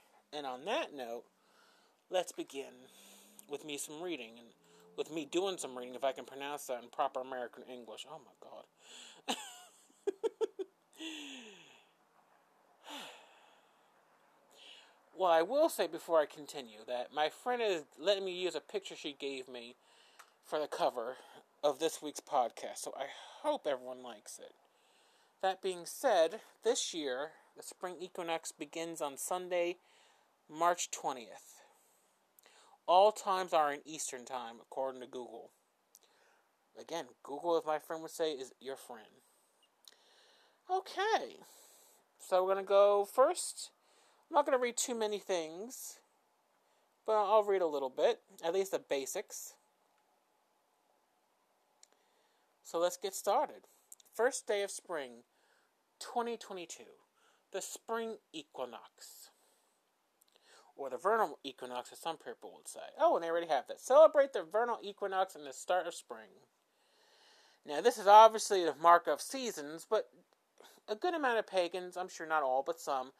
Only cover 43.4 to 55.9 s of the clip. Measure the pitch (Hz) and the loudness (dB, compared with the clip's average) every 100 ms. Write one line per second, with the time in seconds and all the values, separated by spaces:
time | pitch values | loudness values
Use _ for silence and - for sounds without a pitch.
43.4 | - - - _ _ _ _ _ _ 320 | -4 -8 -14 _ _ _ _ _ _ 2
44.4 | 294 262 240 233 - 233 214 208 - 180 | 4 2 2 0 -2 0 -2 -2 -2 -2
45.4 | 160 170 233 - - - _ _ _ _ | -2 -8 -12 -12 -14 -16 _ _ _ _
46.4 | _ _ _ _ _ _ - 214 196 220 | _ _ _ _ _ _ 0 2 6 6
47.4 | 208 196 170 143 131 127 185 220 _ - | 6 4 2 0 -2 2 2 2 _ -8
48.4 | 165 185 190 - - 139 131 185 - - | -2 0 0 -4 -2 -4 -2 -8 -10 -12
49.4 | - - _ _ _ _ _ _ _ _ | -14 -18 _ _ _ _ _ _ _ _
50.4 | _ _ _ _ _ _ _ _ _ _ | _ _ _ _ _ _ _ _ _ _
51.4 | _ _ _ _ - _ _ _ _ _ | _ _ _ _ -20 _ _ _ _ _
52.4 | _ _ - 165 175 - 196 - 208 233 | _ _ -8 0 0 0 -8 -4 0 2
53.4 | 294 104 - _ _ - _ - 240 269 | 0 -4 -20 _ _ -20 _ 0 0 0
54.4 | - 208 196 - - 165 131 120 - _ | -2 -2 -4 -8 -8 -8 -8 -14 -20 _
55.4 | _ _ _ _ _ | _ _ _ _ _